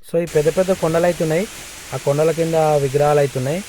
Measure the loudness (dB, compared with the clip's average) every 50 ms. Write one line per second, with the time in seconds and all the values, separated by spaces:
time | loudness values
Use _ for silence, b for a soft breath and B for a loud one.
0 | -10 -2 -2 -2 -2 2 0 2 2 2 2 2 0 0 0 0 0 0 0 2
1 | 2 0 0 0 -2 0 0 0 -2 -4 -8 -16 -18 -18 -18 -18 -14 -10 -10 -4
2 | -2 0 2 2 2 2 2 0 -2 0 2 2 2 4 2 2 0 0 0 2
3 | 2 4 4 2 2 0 -2 -4 -4 -2 -4 -6 -8